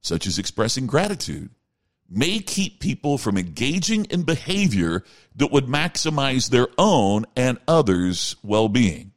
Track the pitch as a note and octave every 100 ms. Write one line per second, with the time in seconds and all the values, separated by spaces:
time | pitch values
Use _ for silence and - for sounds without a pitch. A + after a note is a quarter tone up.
0 | - E2 - E2 F#2+ - A2 C3 B2+ C#3
1 | G3+ F#3 - D2 - _ _ _ _ _
2 | _ F#2 D3 A3 G#3 - F#3+ _ D#3+ -
3 | D3+ C#3+ A#2+ G2 F2+ D2 B2+ F3 F3 A3
4 | G3+ F3+ E3 E3 - G3 G3 G2+ E2 E2+
5 | - - _ - C#3+ C#3+ C3 C#3+ E3+ -
6 | D#3+ D3+ C3+ C3 - B2 B2 - G3 F3
7 | G2 G#2 A2 - B2+ B2 - E3 B2 F2+
8 | F2+ F2+ - - G2 G#2 A2 G#2+ A2 D#2
9 | G2